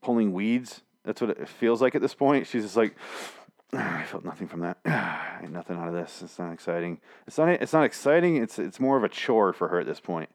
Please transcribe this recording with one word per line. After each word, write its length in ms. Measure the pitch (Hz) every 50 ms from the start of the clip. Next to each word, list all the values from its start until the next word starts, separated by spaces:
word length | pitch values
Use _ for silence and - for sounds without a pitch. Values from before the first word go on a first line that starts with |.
pulling 320 | - - 123 117 113 104 92
weeds. 480 | 92 101 110 117 127 127 120 - - _ _ _ _ _
That's 180 | - 104 -
what 100 | 123 110
it 160 | 98 - 69
feels 340 | - - - - 113 117 110
like 140 | 131 127 -
at 60 | 147
this 120 | 139 127 -
point. 340 | _ 143 139 143 139 135
She's 160 | - - 120 107
just 140 | 104 92
like, 180 | 113 113 104 - - - - - - - - -
<sighs> 400 | - - _ _ _ _ _ -
I 300 | - - - - 80 -
felt 220 | - - - -
nothing 220 | 95 - - 95
from 140 | 82 - 85
that. 160 | 85 85 87 _ _
<sighs> 560 | - - 117 101 - - - - - - -
Ain't 100 | - 90
nothing 260 | 78 87 85 - 90
out 100 | 85 85
of 60 | 85 85
this. 280 | 87 85 82 - - 92
It's 140 | 85 -
not 160 | - 90 87 82
exciting. 460 | 82 - - 85 85 85 87 85 - _ _ - - _
It's 100 | - -
not, 120 | - 156 165
it's 240 | 180 - - - -
not 120 | 156 151
exciting. 520 | 120 - - - 139 147 170 175 180 165
It's, 220 | 147 113 110 - -
it's 200 | 98 85 98 -
more 180 | 131 131 135
of 60 | 135 107
a 60 | 98
chore 440 | - - - - 123 110 104 95 87
for 160 | - 90 82
her 100 | 85 87
at 60 | 78
this 140 | 62 78 -
point. 300 | _ - 90 82 80 - _